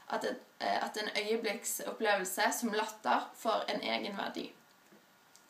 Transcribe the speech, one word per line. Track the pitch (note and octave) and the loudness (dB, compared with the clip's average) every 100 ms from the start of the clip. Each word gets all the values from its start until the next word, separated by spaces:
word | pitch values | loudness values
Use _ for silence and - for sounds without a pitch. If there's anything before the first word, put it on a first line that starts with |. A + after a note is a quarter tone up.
| - | -6
at | - | -4
et, | G#3+ - - - | -2 -6 -10 -6
eh, | G3+ G3+ | 0 0
at | A#3 G#3+ | 0 -4
en | G#3+ G#3+ | -2 -2
øyeblikksopplevelse | G#3 A3+ G#3 G3+ - - F#3+ - G#3+ G3 F#3 - A3+ - | 2 2 2 -2 -4 -4 -4 0 4 4 2 2 2 2
som | A3+ | 0
latter | G#3+ B3+ - - - - - | 2 0 -2 2 2 2 -4
får | A#3 G3+ - | 0 0 0
en | - | -2
egen | A2+ A2+ A2+ G3 | 0 -2 -2 -4
verdi. | - - - - - - - - _ - - - - | -4 -4 -8 -12 -20 -20 -20 -20 _ -20 -20 -20 -20